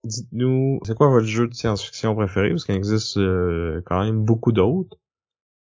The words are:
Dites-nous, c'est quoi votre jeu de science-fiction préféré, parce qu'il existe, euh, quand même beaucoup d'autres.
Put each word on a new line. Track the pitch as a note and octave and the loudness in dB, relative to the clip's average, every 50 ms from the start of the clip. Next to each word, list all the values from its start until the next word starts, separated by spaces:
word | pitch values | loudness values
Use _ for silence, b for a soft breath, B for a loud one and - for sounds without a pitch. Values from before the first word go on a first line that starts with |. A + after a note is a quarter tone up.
| - | -10
Dites-nous, | A2+ A2 B2 A#2 - - A2+ B2 B2+ C3 C3 C3 C3+ C#3 - - | -10 -10 -10 -10 -10 -4 -2 0 0 2 2 0 0 -2 -4 -4
c'est | G#2 A2+ | -6 0
quoi | - D3 C#3+ | 2 4 6
votre | C3 A#2+ A2 | 6 4 4
jeu | G#2+ G#2+ A#2 A#2+ A#2 | 2 0 0 0 -2
de | A#2+ | -2
science-fiction | - - A#2 G#2 G2 - - - - - A2+ G#2+ | -4 -2 -2 -2 -2 -6 -10 -10 -4 -2 -2 0
préféré, | A2 G#2 F#2 F#2+ G2 G2+ - | 0 -2 -2 0 0 0 0
parce | - E3 - | 0 -2 -2
qu'il | - G2+ | -2 -2
existe, | F#2+ G2 G#2 A2 A2 - - - G2+ | -2 0 0 -2 -2 -2 -2 -2 0
euh, | G2 F#2 F#2 F2+ F2+ F2 E2 E2 E2+ E2 D#2 F2 F2 | 2 2 2 0 0 0 -2 -2 -2 -4 -4 -6 -4
quand | - F2 F#2 G2 | -2 -2 0 0
même | A2 A2 A2 G#2+ | 0 0 0 2
beaucoup | A2 A#2 A2+ - A#2+ | 2 2 2 2 2
d'autres. | A2+ G#2+ F2+ A2 D3+ F#3+ F#3 - - _ _ _ _ _ _ _ _ _ _ _ _ _ _ _ _ | 2 4 2 2 2 -2 -4 -6 -12 _ _ _ _ _ _ _ _ _ _ _ _ _ _ _ _